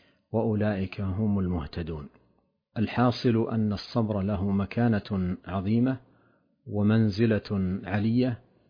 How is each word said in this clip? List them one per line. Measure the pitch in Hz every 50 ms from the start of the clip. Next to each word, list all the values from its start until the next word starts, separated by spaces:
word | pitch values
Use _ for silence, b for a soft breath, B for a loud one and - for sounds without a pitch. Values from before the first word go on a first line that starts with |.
| b b b b b _
وأولئك | - 110 113 120 107 104 104 104 107 95 95 95 - -
هم | 101 95 92 98 110 107 101 101
المهتدون". | 95 90 90 85 71 73 - 90 85 78 82 76 71 69 - - _ _ _ _ _ _ _ _ _ _ - -
الحاصل | 107 101 - - 123 127 117 - - 127 113 113 113 -
أن | 117 113 107 107 104
الصبر | 95 - - - 123 113 107 107 101
له | 95 101 104 92 95 101
مكانة | 98 98 98 92 - 120 120 120 113 101 - - 107 95 92 90 92 - -
عظيمة | - 87 98 92 101 110 117 123 131 131 123 - b b b b b b b b b b b - 123
ومنزلة | 101 104 101 104 110 113 110 107 95 98 117 113 107 101 - - 107 98 95 92 92 98 -
علية، | - 98 104 101 113 113 123 123 127 120 - - _ _ _ _